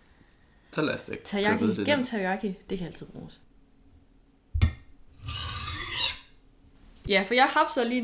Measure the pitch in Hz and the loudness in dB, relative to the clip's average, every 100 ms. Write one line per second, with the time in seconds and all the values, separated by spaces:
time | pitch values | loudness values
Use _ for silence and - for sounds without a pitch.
0 | _ _ - _ _ _ _ - 151 123 | _ _ -20 _ _ _ _ -4 -2 -4
1 | - - - 208 208 220 233 190 202 285 | -8 -12 -6 -2 0 2 0 0 0 0
2 | 247 226 185 196 208 185 - 190 165 - | 0 -2 -2 -2 -4 -8 -8 -8 -8 -10
3 | - - - - - _ _ _ _ - | -16 -16 -18 -18 -20 _ _ _ _ -20
4 | _ _ _ _ _ - - - - - | _ _ _ _ _ 2 2 2 -12 -20
5 | - - - - - - - - - - | -20 -16 -10 -6 -6 -8 -8 -8 -4 0
6 | - - - - - _ - - - - | 2 2 -4 -20 -20 _ -20 -20 -20 -12
7 | - 190 196 247 277 302 311 - 233 247 | 2 2 4 6 6 4 2 2 0 0